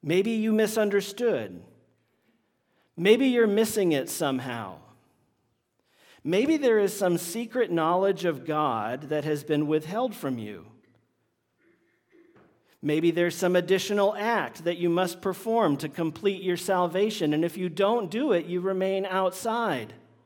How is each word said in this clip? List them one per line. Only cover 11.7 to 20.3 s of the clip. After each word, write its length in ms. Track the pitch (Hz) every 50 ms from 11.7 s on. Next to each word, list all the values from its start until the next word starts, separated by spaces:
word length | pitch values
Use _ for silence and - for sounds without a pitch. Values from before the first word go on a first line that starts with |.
| _ _ _ _ _ _ _ _ _ - _ _ _ - - _ _ _ _ _ _ _ -
Maybe 280 | 143 151 156 160 170
there's 240 | 160 170 175 170 165
some 200 | - - 175 180
additional 580 | 180 175 175 190 185 185 - 208 208 202 196 214
act 500 | 208 208 226 233 214 151 120 - - 160
that 120 | 170 175 175
you 120 | 175 175
must 320 | 170 175 185 170 175 -
perform 560 | - 196 180 185 - 226 226 233 220 165 143 139
to 120 | - 151
complete 540 | 143 - 170 160 151 - - 202 196 185 190
your 140 | 185 175 170
salvation, 760 | - - 196 180 180 170 160 185 202 220 214 - 175 151 151
and 120 | 151 165
if 100 | 170 165
you 140 | 190 180 180
don't 420 | 156 151 196 202 226 240 214 170
do 220 | 160 220 277 302 214
it, 120 | 175 165
you 140 | 170 175 180
remain 460 | 175 190 190 185 190 190 190 196 190
outside. 880 | 196 185 190 190 185 185 - - 233 220 240 233 214 156 127 110 104 - - - _ _ _ _ _